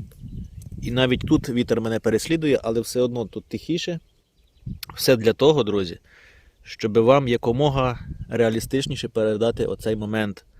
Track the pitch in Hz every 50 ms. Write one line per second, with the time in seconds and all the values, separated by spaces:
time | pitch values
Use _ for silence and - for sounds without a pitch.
0 | - - - - - - - - - - - - - - - - - 113 117 127
1 | 131 123 127 120 - - 156 147 - - 120 123 120 - 117 113 110 113 113 107
2 | - 113 110 107 - - 165 165 156 151 131 - - 113 113 117 110 - - 123
3 | 123 123 120 123 113 92 - 110 - _ - 107 - - 160 170 - - 175 165
4 | - _ _ _ _ _ _ _ _ _ _ _ - - - - - - - -
5 | - - 131 117 107 113 107 - 135 147 156 143 117 101 101 101 95 87 85 -
6 | _ _ - - - - _ - _ - _ _ - - - - - 113 101 113
7 | 113 117 135 143 139 123 120 113 - 120 117 127 147 147 135 135 131 127 120 -
8 | - - - - - - 117 117 117 113 110 113 - - - 135 139 151 135 120
9 | - 110 - 113 110 107 107 101 113 117 117 113 117 - 95 - - 110 110 107
10 | 107 104 110 110 107 104 95 - _ _ _